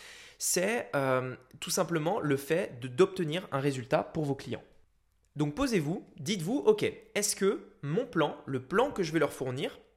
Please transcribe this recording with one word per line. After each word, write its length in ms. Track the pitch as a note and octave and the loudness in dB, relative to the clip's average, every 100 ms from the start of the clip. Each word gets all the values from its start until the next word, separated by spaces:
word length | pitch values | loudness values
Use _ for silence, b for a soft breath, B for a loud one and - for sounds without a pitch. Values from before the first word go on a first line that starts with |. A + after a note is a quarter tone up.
| B B B B | B B B B
C'est, 540 | - F#3 F#3+ A#3 - | -2 2 2 0 -2
euh, 420 | C#3+ C3+ B2+ B2+ B2 - - | 0 2 2 0 -6 -14 -12
tout 100 | - | -2
simplement 500 | F3 E3 E3 D#3 G#3+ | 0 0 0 0 0
le 160 | D3 C#3 | 2 0
fait 420 | - E3 G#3+ A#2+ | 2 0 0 -6
de, 80 | B2+ | -2
d'obtenir 600 | B2 F#3 F#3 D#3+ E3 G3 | 4 4 4 -2 -4 -2
un 100 | C#3 | -2
résultat 420 | C#3+ C3 A#2 D#3 | 0 -2 2 0
pour 240 | G3 E3 D3 | 0 -2 -2
vos 80 | |
clients. 300 | C3 - A2+ - - _ _ _ _ _ | -4 -6 -10 -12 -20 _ _ _ _ _
Donc 200 | C#3+ D3 | -4 -2
posez-vous, 520 | D3 C#4 G#3+ D3 G3 - - | 0 0 2 0 -4 -8 -8
dites-vous, « 400 | C#3+ G#3 D#3+ C4+ - | -4 -2 0 2 4
Ok, 160 | G#3+ A#2+ - - | 4 2 -2 -6
est-ce 200 | - G3+ | -2 -2
que 340 | - G3 B3+ - - | 2 2 0 -4 -10
mon 240 | C#3+ F3 | -4 -2
plan, 320 | C4 F3+ D3+ - | 0 2 0 0
le 160 | - C3 | -6 -6
plan 300 | - F#3 C4+ | 0 2 2
que 120 | - | 0
je 100 | E3 | 0
vais 60 | D#3+ | 2
leur 140 | C#3+ | 2
fournir, 480 | - C3 B2+ A3+ - - | 0 -6 -4 -6 -8 -20